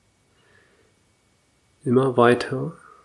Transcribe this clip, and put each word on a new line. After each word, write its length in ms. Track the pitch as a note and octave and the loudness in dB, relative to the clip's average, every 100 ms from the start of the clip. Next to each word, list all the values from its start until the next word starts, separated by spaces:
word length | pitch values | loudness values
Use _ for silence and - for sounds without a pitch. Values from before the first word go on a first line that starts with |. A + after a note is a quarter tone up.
| _ _ _ _ _ _ _ _ _ _ _ _ _ _ _ _ _ _ | _ _ _ _ _ _ _ _ _ _ _ _ _ _ _ _ _ _
immer 320 | C3+ B2 C3+ A#2+ | -2 0 0 2
weiter. 600 | A#2+ B2 - C3 C#2 - - _ | 2 2 -2 -10 -12 -14 -20 _